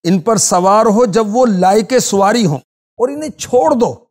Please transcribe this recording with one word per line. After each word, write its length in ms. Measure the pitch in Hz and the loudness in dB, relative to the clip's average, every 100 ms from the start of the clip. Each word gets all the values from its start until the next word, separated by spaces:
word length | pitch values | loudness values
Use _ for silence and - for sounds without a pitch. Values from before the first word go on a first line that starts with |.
इन 160 | 170 185 | -2 -2
पर 180 | 180 220 | 0 -2
सवार 460 | - 180 185 208 226 | 0 0 2 2 2
हो 180 | 208 247 | 2 0
जब 240 | 185 214 | 0 -2
वो 120 | 226 | 0
लायके 560 | 247 185 180 208 214 254 | 0 2 2 2 0 -2
सवारी 440 | - 196 196 233 | 0 0 0 0
हों 140 | 190 139 _ _ _ - | -2 -4 _ _ _ -8
और 120 | 247 | -8
इन्हें 200 | 285 302 | -6 -12
छोड़ 440 | - - 247 311 | -12 -2 0 0
दो 160 | 262 - 120 _ | 0 -2 -4 _